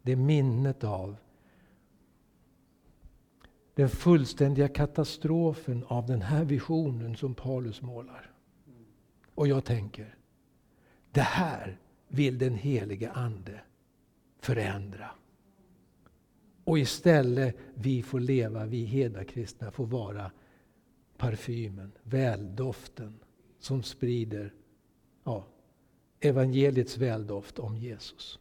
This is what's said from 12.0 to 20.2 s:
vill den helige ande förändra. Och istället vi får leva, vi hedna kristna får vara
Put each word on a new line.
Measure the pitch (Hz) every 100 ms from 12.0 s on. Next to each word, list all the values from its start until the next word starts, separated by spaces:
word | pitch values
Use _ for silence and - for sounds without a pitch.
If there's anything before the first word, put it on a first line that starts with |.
| _
vill | 123 139 123
den | 127 113
helige | 139 123 101 98 110
ande | 127 120 107 92 104 - _ _ _ _ _ _ _
förändra. | - 113 95 101 98 95 - - _ _ _ _ _ _ _ _ _ _ _ _ _ _
Och | - 160
istället | 127 - 175 156 127 123 131 - -
vi | - 120 127
får | - 131
leva, | 123 131 110 110 110
vi | 120
hedna | 113 131 123 101
kristna | 92 123 110 - 101
får | - 113
vara | 123 101 104